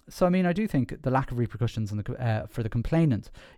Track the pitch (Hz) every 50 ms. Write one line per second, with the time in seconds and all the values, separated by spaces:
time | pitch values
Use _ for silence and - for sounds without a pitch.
0 | _ - - - 185 175 180 185 180 175 175 196 220 208 - 139 123 - - -
1 | - 131 127 131 131 - 127 120 120 - - 107 120 110 - 110 110 98 104 104
2 | 101 - 120 - 123 117 110 110 - - - - 110 - - 120 110 - 165 165
3 | 165 151 120 - - - - - - - -